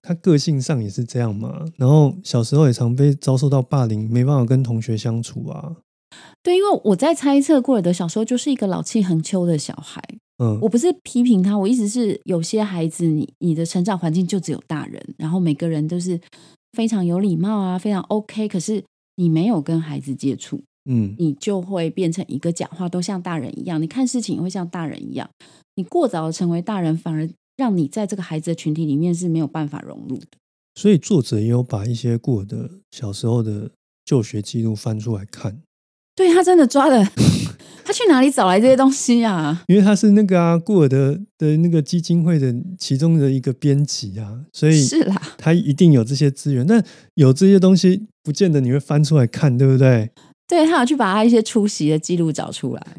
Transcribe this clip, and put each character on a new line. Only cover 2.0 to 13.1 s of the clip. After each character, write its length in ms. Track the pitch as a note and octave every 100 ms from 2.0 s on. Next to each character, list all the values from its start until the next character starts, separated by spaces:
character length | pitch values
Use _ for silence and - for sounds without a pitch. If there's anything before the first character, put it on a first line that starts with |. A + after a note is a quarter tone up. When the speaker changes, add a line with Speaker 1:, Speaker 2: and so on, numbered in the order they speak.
| C#3 -
Speaker 1:
小 180 | - A#2+
时 140 | A2+ C#3+
候 100 | D3
也 60 |
常 240 | A#2 A#2+ B2+
被 160 | D3
遭 240 | C#3 - C3
受 140 | C#3+
到 100 | C3+
霸 240 | A#2+ C#3+
凌， 260 | A#2 G#2+ A2
没 140 | A#2+
办 100 | B2+ C#3+
法 80 | A#2
跟 160 | C3
同 180 | A#2+ A2+
学 160 | A2 A2
相 260 | A#2+ A2+
处 260 | A#2 B2 -
啊。 280 | - E3 E3 _ _ _ - - _
Speaker 2:
对， 140 | F4+ F#4
因 60 |
为 180 | G4+ F4
我 120 | G#3+ F3+
在 180 | D4+
猜 240 | E4 C#4 C#4
测 220 | C#4 C#4+
顾 120 | B3
尔 100 | A#3+
德 100 | F3
小 160 | F3+ E3+
时 100 | A3
候 60 |
就 100 | A3+
是 160 | B3 D4
一 60 | C4
个 100 | G3
老 160 | E3+
气 200 | D#3+ A3+
横 180 | F#3 D#3+
秋 220 | D#3 F#3+
的 140 | F3 D#3
小 160 | - -
孩。 260 | D3+ - - - _ -
Speaker 1:
嗯。 160 | A#2 G#2+
Speaker 2:
我 60 | G#3+
不 100 | A#3+
是 120 | E4+ -
批 200 | - A#3+
评 200 | B3 G3
他， 140 | F#3+ G#3
我 120 | G3
意 80 | B3+
思 100 | G#3
是 320 | A#3+ G#3+ -
有 180 | - F3
些 220 | E3 A3
孩 240 | G#3 F3 D#3+
子 180 | -
你， 220 | E3